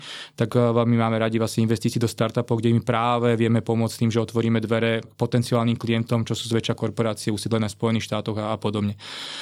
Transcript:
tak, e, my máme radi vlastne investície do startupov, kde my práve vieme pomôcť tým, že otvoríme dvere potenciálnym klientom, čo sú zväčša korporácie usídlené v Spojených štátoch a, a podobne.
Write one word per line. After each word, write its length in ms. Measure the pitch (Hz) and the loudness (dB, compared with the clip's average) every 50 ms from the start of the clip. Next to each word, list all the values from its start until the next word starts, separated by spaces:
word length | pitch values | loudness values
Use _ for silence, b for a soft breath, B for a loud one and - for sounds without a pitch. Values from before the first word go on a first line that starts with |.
| B B B B B B B | B B B B B B B
tak, 240 | - 123 110 - 123 | -4 -4 0 2 2
e, 160 | 120 117 113 | 2 4 4
my 220 | 120 117 117 120 117 | 4 4 4 4 4
máme 240 | 113 113 113 110 113 | 2 2 2 0 0
radi 160 | 113 110 113 | 0 0 0
vlastne 240 | 113 110 - - 113 | 0 0 0 0 2
investície 400 | 110 117 110 - 120 - 120 117 | 2 2 0 0 -2 0 0 -2
do 80 | 113 | -2
startupov, 480 | - - 117 110 - 123 120 - 120 113 | 0 0 -2 0 0 -2 0 0 0 2
kde 160 | 110 117 117 | 4 4 2
my 80 | 117 104 | 4 2
práve 560 | - 120 113 117 120 120 120 117 120 117 110 | 2 0 0 2 2 2 2 2 2 2 4
vieme 240 | 117 113 117 117 113 | 4 2 2 2 2
pomôcť 400 | - 117 113 113 110 - - 120 | 0 0 0 0 -2 -2 0 -2
tým, 80 | 117 | 0
že 80 | 107 117 | 2 0
otvoríme 400 | 110 110 - 117 110 113 113 113 | 0 0 -2 0 0 2 2 0
dvere 480 | 110 107 113 113 113 113 113 113 110 - - | 0 0 0 0 2 0 0 -2 -4 -8 -4
potenciálnym 640 | - 120 117 - 123 117 - 123 117 117 120 117 - | -2 -2 2 2 0 2 2 0 0 2 0 0 -2
klientom, 480 | - 113 117 113 113 - 123 117 110 | 0 0 0 0 0 0 0 -2 0
čo 80 | - 117 | -2 -4
sú 160 | - - 110 | -6 -4 -2
zväčša 240 | 113 113 107 - 110 | 0 0 0 0 -2
korporácie 560 | - 113 110 107 - 117 113 107 - - 117 | -2 -4 -4 -2 -2 -2 -2 -2 -2 -4 -4
usídlené 400 | 107 98 - 104 113 113 110 104 | -4 -2 -2 -2 -2 0 0 -2
v 60 | - - | -4 -2
Spojených 320 | - 113 113 110 - - | 0 0 0 0 -2 -2
štátoch 240 | 113 107 107 - 107 107 107 | -4 -4 -4 -4 -4 -4 -4
a, 80 | 107 | -4
a 60 | 110 107 | -4 -2
podobne. 400 | - 104 101 107 104 101 101 B B B B B B B B B | -2 -2 -2 0 -2 -2 -4 B B B B B B B B B